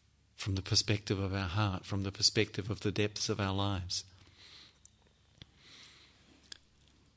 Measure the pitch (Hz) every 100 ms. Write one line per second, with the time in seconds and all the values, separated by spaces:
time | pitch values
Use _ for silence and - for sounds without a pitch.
0 | _ _ _ - 104 95 - 101 - 101
1 | - 98 98 98 92 98 104 92 - 101
2 | 98 - - 113 104 - 101 98 104 95
3 | 104 - - 107 98 95 101 92 90 -
4 | - - - - - - - _ - _
5 | _ _ _ _ - - - - - -
6 | - - - - - - _ _ - _
7 | _